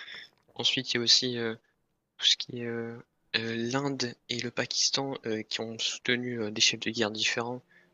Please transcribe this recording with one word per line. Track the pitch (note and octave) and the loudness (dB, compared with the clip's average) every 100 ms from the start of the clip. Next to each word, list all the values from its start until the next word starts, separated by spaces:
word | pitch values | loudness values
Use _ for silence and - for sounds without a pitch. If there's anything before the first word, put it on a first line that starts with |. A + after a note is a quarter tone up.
| - - - _ _ | -16 -16 -18 _ _
Ensuite, | - A#2+ - B2+ | -2 0 0 0
il | A#2+ | 2
y | |
a | |
aussi, | A#2 - B2 A#2+ | 6 6 4 0
euh, | A#2 A2+ _ _ _ _ _ _ | -2 -4 _ _ _ _ _ _
tout | - | 2
ce | - | 4
qui | - A#2+ | 0 -6
est, | A#2 | -4
euh, | A#2 A#2 A#2 - _ _ A2+ | -4 -4 -8 -16 _ _ -2
euh, | A2+ A#2 A#2 | 0 -2 0
l'Inde | C3 C#3+ C3 B2 A#2+ - | 0 0 -2 -4 -4 -6
et | A#2 | -4
le | A#2 | -4
Pakistan, | - A#2+ - - - C#3 C3+ A#2 | -4 -2 0 2 0 -2 -4 -4
euh, | G#2+ | -4
qui | G#2+ - | -4 -6
ont | A2+ A2+ | -6 -4
soutenu, | - - - B2 B2 A#2+ | -6 -4 0 0 0 -2
euh, | G#2+ | -2
des | G#2+ | 4
chefs | - A2+ | 2 2
de | A2+ | -4
guerre | A2+ G#2+ | 0 0
différents, | G#2+ - - A#2 B2 - - _ | 2 0 0 -4 -6 -10 -20 _